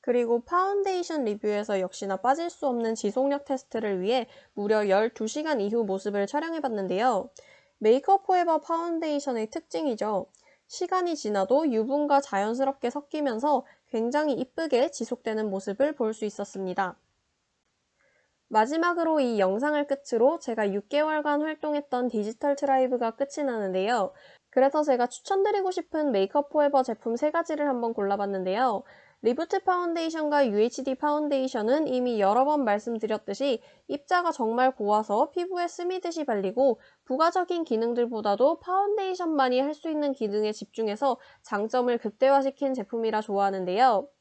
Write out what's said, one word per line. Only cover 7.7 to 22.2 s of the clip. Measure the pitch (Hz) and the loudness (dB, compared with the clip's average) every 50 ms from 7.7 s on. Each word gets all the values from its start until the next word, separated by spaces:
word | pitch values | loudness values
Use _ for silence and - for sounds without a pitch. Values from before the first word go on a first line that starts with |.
| _ | _
메이크업 | _ 214 214 240 277 277 - 392 381 - | _ 4 4 4 4 6 4 4 4 4
포에버 | - 370 359 349 330 320 302 | 2 2 2 4 2 2 0
파운데이션의 | 311 - 330 330 339 349 339 320 330 311 294 285 - 277 247 226 220 220 | 0 -2 -2 -2 -2 -2 -4 -4 -2 -2 -2 -2 -2 -2 -2 -2 -4 -4
특징이죠. | - - _ _ - 494 320 285 226 220 202 214 214 185 - _ _ _ _ _ _ _ _ | -6 -10 _ _ -6 -4 -2 -2 -2 -2 -2 -2 -2 -2 -4 _ _ _ _ _ _ _ _
시간이 | _ - - 370 349 370 370 359 349 320 | _ -6 -6 -4 0 0 0 0 0 -2
지나도 | 294 - 208 208 196 190 190 247 285 330 294 | -2 -2 -2 0 0 2 4 2 2 2 2
유분과 | 233 220 214 254 269 294 294 285 285 277 | 0 0 0 0 0 0 2 4 4 2
자연스럽게 | 277 - - 196 202 214 233 254 269 269 277 _ - 240 | 2 2 -2 -2 0 0 0 0 -2 -2 -2 _ -6 -6
섞이면서 | - 294 285 _ - 302 294 269 226 220 254 302 285 254 262 - _ _ _ | -6 -6 -10 _ -6 -2 -2 -2 -2 0 0 2 0 0 -2 -6 _ _ _
굉장히 | _ - 220 226 240 269 294 311 302 254 | _ -4 -2 -2 0 0 0 0 0 0
이쁘게 | 165 262 - _ - 330 302 262 233 269 - | -2 -4 -6 _ -6 -2 0 2 2 2 0
지속되는 | - - 233 - 247 - _ 233 214 214 220 208 | -2 -8 -6 -6 -6 -6 _ -4 -4 -2 -2 -2
모습을 | 190 190 196 214 196 - 269 302 294 | -4 -4 -4 -6 -2 0 0 -2 0
볼 | - 240 214 220 | -2 -2 -2 -2
수 | - 220 | -4 -6
있었습니다. | 208 - - 202 - - 190 190 185 180 - 190 180 - _ _ _ _ _ _ _ _ _ _ _ _ _ _ _ _ _ _ _ _ _ _ _ _ _ _ _ _ _ _ _ | -6 -6 -6 -10 -8 -8 -8 -6 -4 -2 -2 -4 -4 -6 _ _ _ _ _ _ _ _ _ _ _ _ _ _ _ _ _ _ _ _ _ _ _ _ _ _ _ _ _ _ _
마지막으로 | 196 214 220 262 302 330 339 349 349 339 330 320 320 302 | 2 2 2 4 2 0 2 0 2 0 0 2 2 2
이 | 262 240 226 208 | 2 2 2 2
영상을 | 190 185 190 220 269 294 302 294 285 | 2 2 2 0 0 0 0 0 0
끝으로 | 285 277 277 - - 247 220 233 277 330 330 | -2 -4 -6 -4 -4 2 4 4 4 4 0
제가 | - - 226 226 214 202 190 | -6 -6 -4 -2 -2 -2 -2
육 | 202 196 _ | -4 -6 _
개월간 | - 294 302 311 311 302 294 294 294 294 302 | -2 0 0 0 -2 -2 0 0 0 0 -2
활동했던 | 311 311 302 - 302 294 294 285 _ - 247 247 247 | -4 -6 _ -4 -2 -2 -4 -4 _ -4 -2 -2 -2
디지털 | 233 214 | -2 -2